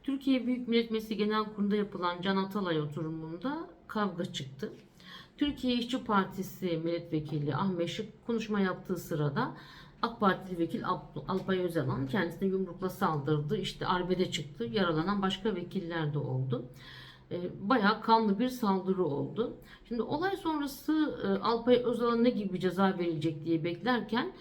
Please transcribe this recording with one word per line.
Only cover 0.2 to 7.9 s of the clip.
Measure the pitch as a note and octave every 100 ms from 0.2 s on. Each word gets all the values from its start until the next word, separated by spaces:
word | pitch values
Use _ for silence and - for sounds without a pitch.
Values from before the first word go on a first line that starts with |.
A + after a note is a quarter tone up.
| C4+ C4 A#3+
Büyük | B3 A#3+
Millet | A#3 A3+
Meclisi | A3 A3 G#3+
Genel | G#3 G#3+
Kurulu'nda | G#3 - G3+ G#3
yapılan | G3+ F#3 F3+ F3
Can | F#3+ G3
Atalay | G3 G#3 F#3 D#3
oturumunda | D3 F3 D#3+ D#3+ D#3+ E3+ C4 D4+ F#4 - -
kavga | A3 G3+ E3 G3+
çıktı. | - B2+ - - - - - - - - -
Türkiye | D4 C#4 B3+
İşçi | B3 A#3+ B3+
Partisi | G3 G3+ F#3 - F#3+ - F#3 E3
Milletvekili | E3 E3+ - D#3 D3 D#3 D3 -
Ahmet | G3 F3
Şık | E3+